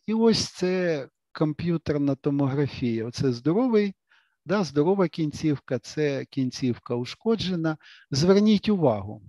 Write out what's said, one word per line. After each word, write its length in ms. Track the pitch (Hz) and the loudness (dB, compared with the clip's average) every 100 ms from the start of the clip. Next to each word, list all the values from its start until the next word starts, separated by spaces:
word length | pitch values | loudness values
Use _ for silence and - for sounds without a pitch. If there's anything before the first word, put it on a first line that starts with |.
| - | -4
і 80 | |
ось 320 | 220 226 214 - | 2 4 2 -2
це 600 | - 180 185 180 151 127 _ _ | -4 -2 0 0 -2 -6 _ _
комп'ютерна 800 | - 156 151 170 165 - 147 143 135 | -2 -2 0 -2 -2 -2 0 0 0
томографія. 920 | 151 143 139 139 139 - 123 113 117 | -2 0 0 0 -4 -2 -4 -2 -4
Оце 280 | - 139 | -2 -2
здоровий, 600 | 120 139 190 262 214 202 - _ _ _ _ - | -2 -2 0 2 2 0 -6 _ _ _ _ -4
да, 180 | 202 | -2
здорова 440 | 160 143 156 196 175 | 0 0 2 2 0
кінцівка, 720 | - 151 - 160 139 - 123 | -2 -4 -2 -2 -2 -4 -6
це 460 | - - 151 135 127 | -6 -4 -2 -2 -4
кінцівка 720 | - 127 - 131 113 - 123 | -4 -4 -2 -2 -2 -6 -6
ушкоджена. 800 | 123 - 220 226 175 180 160 156 - - _ | -6 -4 -2 0 -2 -2 -2 -4 -10 -20 _
Зверніть 580 | 135 175 196 214 208 - | 2 4 6 6 4 2
увагу, 520 | 202 147 104 98 110 | 2 2 2 -4 -12